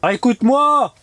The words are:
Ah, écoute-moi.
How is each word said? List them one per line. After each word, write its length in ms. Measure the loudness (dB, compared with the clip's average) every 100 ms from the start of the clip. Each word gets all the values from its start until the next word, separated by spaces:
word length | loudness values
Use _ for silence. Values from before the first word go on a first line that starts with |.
Ah, 120 | -2
écoute-moi. 800 | -2 -2 0 0 2 2 0 -2 _